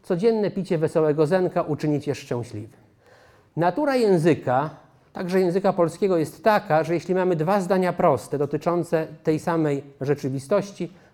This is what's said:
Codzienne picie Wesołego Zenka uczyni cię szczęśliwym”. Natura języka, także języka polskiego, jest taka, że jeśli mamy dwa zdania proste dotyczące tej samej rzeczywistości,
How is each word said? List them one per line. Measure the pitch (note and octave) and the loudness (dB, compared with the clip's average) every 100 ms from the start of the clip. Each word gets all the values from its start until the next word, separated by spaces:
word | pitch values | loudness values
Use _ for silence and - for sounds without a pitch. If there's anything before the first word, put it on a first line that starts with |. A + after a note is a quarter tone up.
Codzienne | - F3 A3+ A3 G3 | -4 0 2 2 0
picie | G3 F3 E3+ | -2 -2 0
Wesołego | D#3 E3+ D#3 D3 D3 | 0 2 2 2 2
Zenka | F#3 F3+ F3+ | 2 0 -2
uczyni | D#3+ D3 D3+ D3 | -4 -2 0 -2
cię | D3 | -2
szczęśliwym”. | C3 - A#2+ A2+ G#2+ A2 - _ _ _ - _ _ _ - | -8 -4 -6 -6 -12 -14 -18 _ _ _ -20 _ _ _ -2
Natura | E3+ - D4 C4 | 0 0 0 2
języka, | A3 F3+ E3 D3+ C3+ B2+ D#3 - - _ _ | 4 4 4 2 2 0 -2 -8 -20 _ _
także | - F3 F#3+ | -10 -2 0
języka | F#3 F#3 F#3+ | 2 2 0
polskiego, | F#3 E3+ D#3 G3+ F3 | 2 0 0 0 0
jest | D3+ - | 0 0
taka, | A3+ G#3 - D#3 | 2 2 2 0
że | D3+ | 2
jeśli | E3+ - | -2 0
mamy | F#3 F3+ E3+ | 0 2 0
dwa | D#3 G3+ | 0 0
zdania | F3+ F#3+ F3+ | 2 0 0
proste | F3 F3 C3 - C#3 | 2 2 2 -2 -4
dotyczące | C#3+ D3 E3+ F3 E3 D#3+ D#3 D#3 | -2 -2 -2 -2 0 -2 -2 -6
tej | - D#3 | -2 -2
samej | - E3 D3+ C#3 - - | 0 0 0 -2 -8 -8
rzeczywistości, | C3+ C#3+ C3+ C3+ - G3+ G3 - F3+ - - | -4 -2 -2 -6 -2 -2 -2 -10 -12 -12 -20